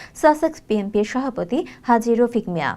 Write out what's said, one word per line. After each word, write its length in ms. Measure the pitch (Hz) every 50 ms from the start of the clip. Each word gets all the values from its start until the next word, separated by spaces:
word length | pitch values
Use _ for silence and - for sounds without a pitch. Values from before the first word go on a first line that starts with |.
| - - -
সাসেক্স 440 | - - 302 302 302 330 320 311 - -
বিএনপির 420 | - 214 208 196 202 208 208 208 208 -
সভাপতি 460 | 254 269 269 214 - 175 175 240 311 370 - - - -
হাজী 280 | - 240 226 226 233 233
রফিক 320 | 226 247 233 - 226 - 190
মিয়া। 220 | 175 165 143 123 -